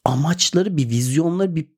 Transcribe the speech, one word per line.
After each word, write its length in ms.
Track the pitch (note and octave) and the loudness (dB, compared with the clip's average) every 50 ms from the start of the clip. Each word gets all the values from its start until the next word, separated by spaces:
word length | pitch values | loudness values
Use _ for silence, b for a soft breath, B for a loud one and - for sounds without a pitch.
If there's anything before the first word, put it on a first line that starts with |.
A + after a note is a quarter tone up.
| - B2 | -2 0
amaçları, 640 | B2+ B2+ C#3+ D#3+ E3+ F3 - - - F3+ F#3 G#3 F#3 | 0 2 2 0 0 0 -2 0 0 0 0 0 0
bir 120 | D3+ C3 A#2 | -2 0 0
vizyonları, 680 | A#2 A#2+ B2 B2+ C3 D3+ E3 E3+ E3+ F#3 G3 F#3+ E3+ | 0 -2 -2 0 0 0 0 0 0 0 -2 -2 -2
bir 100 | D#3+ D3+ - _ | -4 -6 -6 _